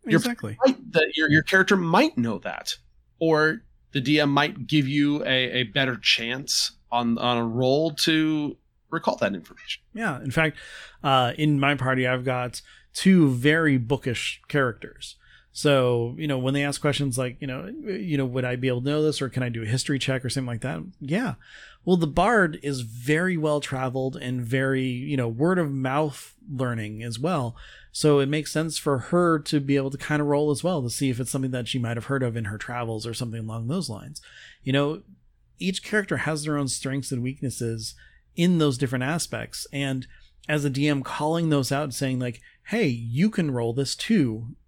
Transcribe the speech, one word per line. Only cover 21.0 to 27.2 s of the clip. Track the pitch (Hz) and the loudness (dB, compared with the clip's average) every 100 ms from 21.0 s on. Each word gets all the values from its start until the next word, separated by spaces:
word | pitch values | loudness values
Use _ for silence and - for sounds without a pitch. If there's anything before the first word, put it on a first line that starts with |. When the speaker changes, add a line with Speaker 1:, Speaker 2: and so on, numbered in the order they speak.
Speaker 2:
Yeah. | 139 180 247 123 - - - - | -2 -2 -2 -6 -16 -20 -20 -8
Well, | - 185 | 2 2
the | 160 | 4
bard | 147 196 226 175 151 | 2 4 4 2 0
is | 143 131 | -4 -4
very | 113 120 123 156 185 175 | -8 -6 0 2 2 2
well | 151 147 | 2 0
traveled | - 135 131 131 131 | -2 -4 -2 -2 -4
and | - 123 127 | -4 -4 -4
very, | 117 131 135 131 131 | 0 0 2 2 0
you | 123 143 139 | -2 -2 0
know, | 117 | 0
word | 113 160 185 | 2 2 2
of | 151 | 0
mouth | 135 131 139 156 - - _ - | 0 0 0 0 -4 -18 _ -10
learning | 135 127 113 107 107 | -4 -2 -2 -6 -6
as | 120 | -8
well. | 113 | -4